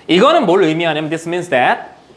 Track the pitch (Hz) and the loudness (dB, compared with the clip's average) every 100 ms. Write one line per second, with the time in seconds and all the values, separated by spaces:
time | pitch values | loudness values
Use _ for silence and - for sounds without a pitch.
0 | - 165 254 339 220 185 170 156 170 151 | -2 2 4 2 2 2 2 0 -2 -4
1 | 156 160 170 180 175 131 139 233 - - | -4 -6 -6 -8 -2 0 2 0 -6 -20
2 | - | -20